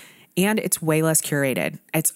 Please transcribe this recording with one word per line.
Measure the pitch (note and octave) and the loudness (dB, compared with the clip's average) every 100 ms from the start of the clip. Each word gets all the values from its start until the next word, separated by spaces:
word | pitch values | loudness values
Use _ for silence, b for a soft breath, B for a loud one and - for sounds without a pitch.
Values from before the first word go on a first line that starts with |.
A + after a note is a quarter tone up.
| B B B - | B B B -2
and | G3 A3 | 0 0
it's | - - | -2 -4
way | D#3+ D#3 | 0 2
less | D#3+ D#3 | 2 0
curated. | - C#3+ C#3 A2 D2 D3+ _ D#3+ | 0 0 0 0 -4 -6 _ -2
It's | - | -2